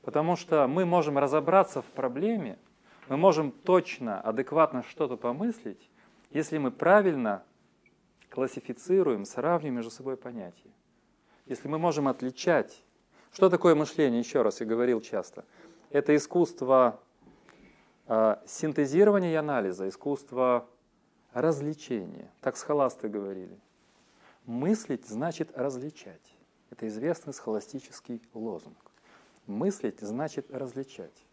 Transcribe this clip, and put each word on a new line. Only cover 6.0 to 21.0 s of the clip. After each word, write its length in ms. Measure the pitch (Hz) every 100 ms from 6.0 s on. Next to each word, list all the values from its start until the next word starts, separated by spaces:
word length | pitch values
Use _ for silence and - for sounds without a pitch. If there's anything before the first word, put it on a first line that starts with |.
| _ _ _
если 260 | 160 156 156
мы 140 | 135
правильно 720 | - 165 202 196 147 117 98 - _ _ _ _ _ _ _ _
классифицируем, 960 | - 131 - - 120 - 190 170 110 101
сравниваем 480 | - 143 175 151
между 160 | 123 117
собой 260 | - 131 131
понятия. 540 | 127 120 92 87 - _ _ _ _ _ _ _
Если 240 | - 127 139
мы 100 | 156
можем 300 | 170 151 139
отличать, 760 | 127 127 127 - 160 107 - _ _ _ _ _
что 180 | - 190
такое 240 | 175 180
мышление, 460 | 151 151 - 147 117
еще 220 | 117 143
раз, 180 | 110 -
я 60 | 113
говорил 360 | 113 123 117
часто, 420 | - 107 90 - - _ - - _
это 260 | 143 143 147
искусство, 840 | 147 175 170 - 127 131 123 110 _ _ - - _ - - _ _ _ -
э, 300 | 110 110 104 -
синтезирования 840 | - 156 143 143 151 208 202 180
и 20 |
анализа, 520 | 160 151 135 98 90 95
искусство 800 | - 143 143 - 127 127 123 120 _ _ _